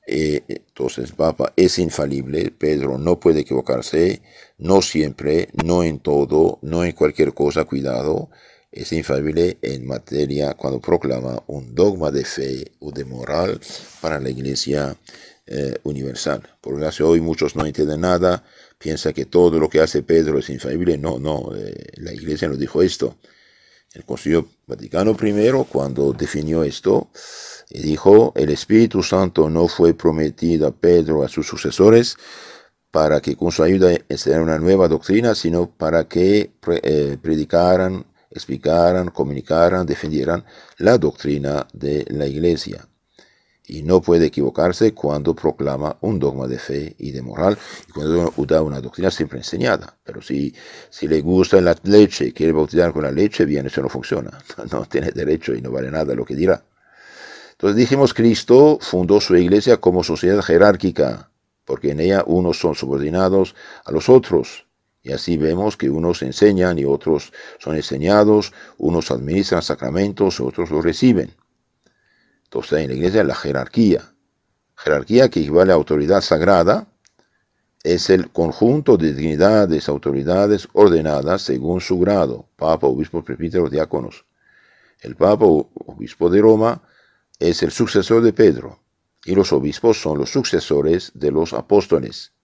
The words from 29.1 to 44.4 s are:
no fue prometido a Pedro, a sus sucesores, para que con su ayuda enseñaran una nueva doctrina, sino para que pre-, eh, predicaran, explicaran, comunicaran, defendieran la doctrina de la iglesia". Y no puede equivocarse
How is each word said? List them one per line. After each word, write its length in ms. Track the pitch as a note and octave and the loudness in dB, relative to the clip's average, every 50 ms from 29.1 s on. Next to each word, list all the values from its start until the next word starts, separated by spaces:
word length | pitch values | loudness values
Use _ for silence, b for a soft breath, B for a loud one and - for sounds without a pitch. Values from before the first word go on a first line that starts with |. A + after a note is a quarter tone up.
| G2 F#2+ F#2+ F2+ - - D#2 D#2 | 0 0 0 0 0 0 0 2
no 180 | D#2 E2 F2 | 2 0 0
fue 280 | E2+ - - F2 E2+ E2 | 0 2 4 4 4 4
prometido 720 | - - E2+ D#2 D#2+ D#2 D2+ - - - E2+ E2+ D#2 D2+ | 2 0 0 0 0 -2 -4 -4 -2 -2 0 0 2 0
a 40 | C#2+ | -2
Pedro, 520 | C2+ _ - F2 F2 E2+ D#2 D2+ D#2 D2+ C#2 | -2 _ 2 4 4 4 2 0 -2 -2 -2
a 40 | |
sus 200 | B1+ - D#2 D2 | -4 -4 -8 -8
sucesores, 680 | - - - - D2 - - F#2 G#2+ A2+ A#2 A#2+ A#2+ - B B B B B B B B B B B B _ _ _ | -8 -10 -8 -8 -8 0 4 6 8 8 6 4 2 -6 B B B B B B B B B B B B _ _ _
para 280 | - D#2+ D#2 D#2 D2+ C#2+ | 0 0 2 2 2 0
que 160 | - - C2 | -2 -4 -6
con 160 | - D2 F2 | -4 -4 -4
su 120 | - - D#2 | 0 2 2
ayuda 280 | E2+ F#2+ F#2+ F#2 F2+ E2+ D#2 - | 2 4 4 4 4 2 2 -2
enseñaran 360 | _ D2 C#2 - - C#2+ D#2+ E2 | _ -10 -6 -2 0 0 0 0
una 160 | D#2+ D#2+ D#2 | 0 -2 0
nueva 280 | D#2+ F2+ F#2+ F#2+ F#2 | 2 2 4 4 4
doctrina, 460 | D#2+ D#2+ D2 - - F#2+ A2 A#2 A#2 A2 | 2 2 -2 -2 0 0 2 2 0 -2
sino 380 | - - E2 E2 E2+ F2 - | -2 -2 -2 -2 -2 -2 -4
para 360 | _ _ - D#2 D#2+ E2 D#2 | _ _ -4 0 0 0 -2
que 440 | _ - F2 F2+ F#2+ G2+ G#2 - - _ _ | _ -2 0 2 4 4 2 0 -2 _ _
pre-, 220 | - - - C#2+ - | -4 -4 -2 -2 0
eh, 340 | - D2+ D2+ C#2+ C#2+ C#2 C#2 | 0 0 0 0 -2 -4 -8
predicaran, 840 | - D#2+ D#2+ D#2 D2+ - - E2+ F2 F2+ F#2 F#2 F#2 F#2 F#2+ - - _ _ _ _ _ | -4 -2 -2 -2 -2 0 2 2 4 4 4 2 2 -2 -4 -8 -12 _ _ _ _ _
explicaran, 800 | - - - - C#2 C2 - D2 D#2+ E2+ E2+ F2 F2+ F#2 F2+ F2 | -20 -18 -10 -10 -10 -6 -2 0 2 4 4 4 2 0 -2 -4
comunicaran, 760 | _ - C#2+ C2+ C#2+ C2+ B1+ - D#2 E2 E2+ F2 F#2 F#2 F2+ | _ -4 -4 -4 -4 -10 -6 -2 2 2 4 2 2 0 -2
defendieran 580 | D2+ C#2+ - - D#2 D#2 D2 C2 D2+ E2+ E2+ - B B B B B B | -4 -4 -6 -6 -6 -4 -4 -2 -2 -4 -6 -8 B B B B B B
la 220 | _ - G2+ B2 A#2+ | _ 2 2 4 4
doctrina 680 | - D2 - - - C#2+ C#2+ D2 C#2 C#2 D2 C#2+ - _ - | 2 -2 -4 -4 -6 -4 -4 -4 -4 -4 -6 -6 -6 _ -12
de 320 | - - C#2+ D2 D2 - - | -10 -6 -4 -4 -4 -4 -6
la 180 | - D2 D2 | -6 -6 -6
iglesia". 600 | C#2 C#2 D2+ E2 F2 E2 D2 - - G1+ - - _ _ _ _ b b b b b b b b b b b b - | -4 -4 -2 0 0 0 0 -4 -12 -14 -16 -18 _ _ _ _ b b b b b b b b b b b b -16
Y 120 | - D#2+ D2 | -14 -10 -2
no 180 | D#2+ F#2 F2+ | 2 2 2
puede 240 | - - F2 E2+ E2 | 4 4 4 4 4
equivocarse 720 | C#2+ - - | 2 0 -2